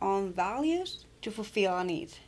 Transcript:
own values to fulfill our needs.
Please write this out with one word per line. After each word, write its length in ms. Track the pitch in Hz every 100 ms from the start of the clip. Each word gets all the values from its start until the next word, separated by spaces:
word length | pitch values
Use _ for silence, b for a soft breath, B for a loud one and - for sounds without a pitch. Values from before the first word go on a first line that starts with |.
own 300 | 196 196 196
values 720 | 180 185 240 311 339 370 - - -
to 100 | -
fulfill 400 | 214 208 - 196
our 100 | 180
needs. 360 | 180 165 - -